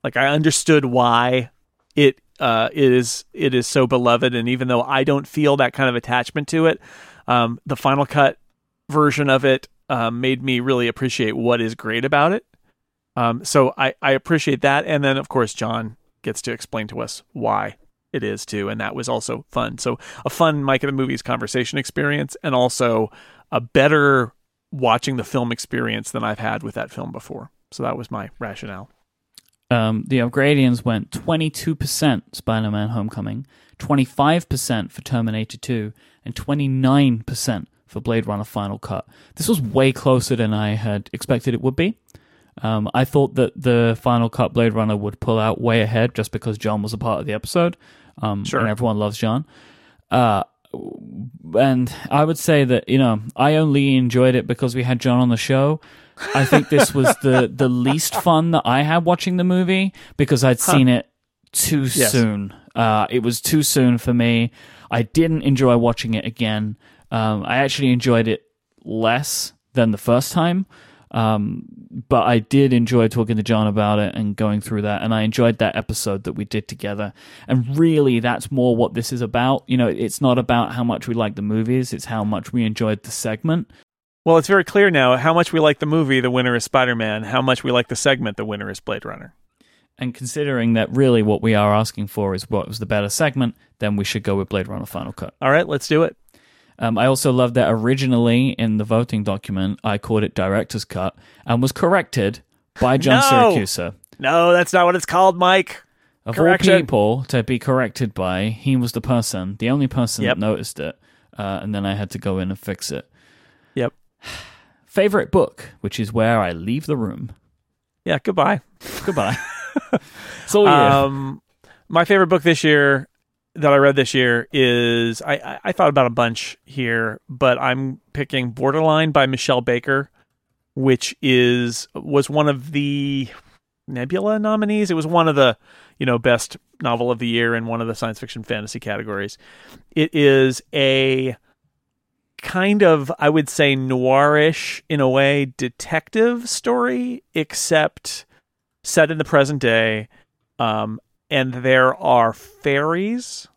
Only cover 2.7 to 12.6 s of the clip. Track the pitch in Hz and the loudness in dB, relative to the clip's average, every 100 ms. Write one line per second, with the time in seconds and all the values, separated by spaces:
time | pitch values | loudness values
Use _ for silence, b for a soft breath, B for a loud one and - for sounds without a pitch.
2.7 | 156 135 127 120 - - 233 147 127 120 | 2 4 4 2 -8 -12 -4 0 0 0
3.7 | 143 127 127 120 120 127 120 117 127 127 | 0 2 2 2 2 0 -2 -4 -4 0
4.7 | 120 131 135 135 139 131 - 147 139 123 | -2 0 0 2 0 -2 0 2 2 0
5.7 | - 135 120 117 123 123 151 147 160 160 | 0 -2 -2 -2 -2 -2 -8 -4 0 0
6.7 | - B B B B - 120 117 117 - | 0 B B B B -2 0 0 -4 -8
7.7 | 131 139 139 139 151 139 - _ _ _ | -4 0 0 0 2 2 2 _ _ _
8.7 | _ - 151 147 135 143 131 135 131 - | _ -4 2 2 2 2 2 4 2 -2
9.7 | _ - 127 117 120 131 127 131 123 127 | _ -6 -4 -2 -2 -2 -2 -2 -2 0
10.7 | 127 120 - 131 - 113 131 117 120 113 | 0 0 -2 -4 -2 -2 0 0 0 -2
11.7 | 113 110 117 127 143 156 208 _ _ | -6 -6 -4 0 2 2 0 _ _